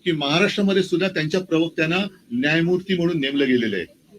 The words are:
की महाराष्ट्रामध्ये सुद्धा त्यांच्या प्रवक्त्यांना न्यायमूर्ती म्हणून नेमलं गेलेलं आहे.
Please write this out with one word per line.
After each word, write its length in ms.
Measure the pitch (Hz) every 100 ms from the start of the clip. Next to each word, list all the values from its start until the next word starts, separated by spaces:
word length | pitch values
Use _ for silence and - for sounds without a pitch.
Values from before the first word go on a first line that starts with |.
की 80 | 180
महाराष्ट्रामध्ये 680 | 160 143 160 202 - 196 196
सुद्धा 260 | 185 170 190
त्यांच्या 320 | 180 156 185
प्रवक्त्यांना 580 | 185 160 165 165 160 180 202 - _
न्यायमूर्ती 640 | 120 143 160 170 180 185
म्हणून 260 | 180 170 170
नेमलं 260 | 135 139 135
गेलेलं 300 | 123 113 98
आहे. 80 | 80 - _